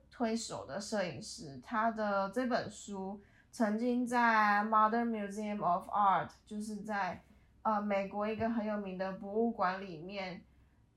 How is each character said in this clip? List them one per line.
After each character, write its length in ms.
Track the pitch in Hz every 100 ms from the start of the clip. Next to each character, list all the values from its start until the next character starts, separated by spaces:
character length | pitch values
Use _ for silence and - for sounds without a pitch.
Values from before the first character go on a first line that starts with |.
| -
推 280 | - 226 226
手 280 | - 127
的 160 | - 175
摄 240 | 208 214
影 160 | 180 117
师。 400 | - - 151 247
他 260 | - 226 226
的 400 | 214 208 196 196
这 160 | 247 247
本 240 | 220 202
书 500 | - - 196 190 202 - - _
曾 260 | - 208 214
经 300 | 247 247 240
在 560 | 240 233 214 208 202
Modern 460 | 220 220 214 233 233
Museum 520 | 220 202 202 208 208
of 240 | 170 180 -
Art， 420 | 208 196 180 - - -
就 160 | 214
是 140 | 220 202
在， 480 | 208 202 185 170 - - - _
呃， 200 | 220 208
美 240 | 208 196 196
国 220 | 202 214
一 80 | 214
个 120 | 226
很 160 | 226
有 120 | 208 208
名 200 | 196 185
的 140 | 190
博 180 | 190 202
物 180 | 214 233
馆 300 | 220 185 190
里 160 | 196 156
面， 460 | 180 202 185 180 - _ _ _ _